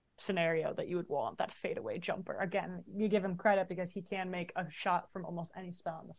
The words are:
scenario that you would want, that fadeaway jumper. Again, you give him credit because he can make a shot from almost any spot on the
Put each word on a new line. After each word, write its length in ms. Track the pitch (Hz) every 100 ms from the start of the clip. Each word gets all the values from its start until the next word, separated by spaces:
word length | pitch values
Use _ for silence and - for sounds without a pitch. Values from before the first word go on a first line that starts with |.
| _ -
scenario 540 | - 185 165 165 156
that 140 | - -
you 80 | 175
would 120 | 175
want, 300 | 139 113 -
that 140 | 170
fadeaway 460 | - 180 - 110 107
jumper. 400 | 170 190 175 -
Again, 460 | 190 196 170 180 -
you 140 | 196 214
give 160 | 208
him 120 | 190 180
credit 320 | 220 196 185
because 220 | 180 175
he 120 | 196
can 280 | 185 196 185
make 220 | 185 170 -
a 80 | 160
shot 380 | - 196 175 -
from 120 | 185
almost 260 | 165 170 170 190
any 160 | 185
spot 260 | 175 180 160
on 80 |
the 60 | 175